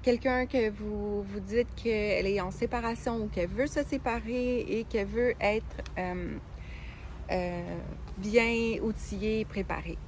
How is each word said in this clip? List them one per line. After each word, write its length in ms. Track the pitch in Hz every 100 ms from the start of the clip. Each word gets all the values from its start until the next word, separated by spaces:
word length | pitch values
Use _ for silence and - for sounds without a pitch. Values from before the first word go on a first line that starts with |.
quelqu'un 420 | - 240 262 254 254
que 240 | 262 220
vous, 540 | 208 208 214 208 208
vous 160 | 202 202
dites 280 | 190 220 247 -
qu'elle 520 | 233 214 208 196 190
est 120 | 202
en 120 | 185
séparation 680 | 190 233 240 226 233 - 233
ou 100 | 214
qu'elle 220 | 190 175
veut 160 | 190 285
se 180 | 302
séparer 760 | 277 277 254 233 220 247 247 247
et 240 | - 208
qu'elle 240 | 220 226 202
veut 260 | 220 247 -
être, 240 | 202 214 226 - - -
euh, 400 | 185 180 175 143 - - - - - - - - -
euh, 300 | 185 180 175 175 170 190 - - -
bien 580 | 202 226 226 233 233 226
outillée 560 | 226 214 - 196 214 220
et 60 | 214
préparée. 520 | - 185 170 170 160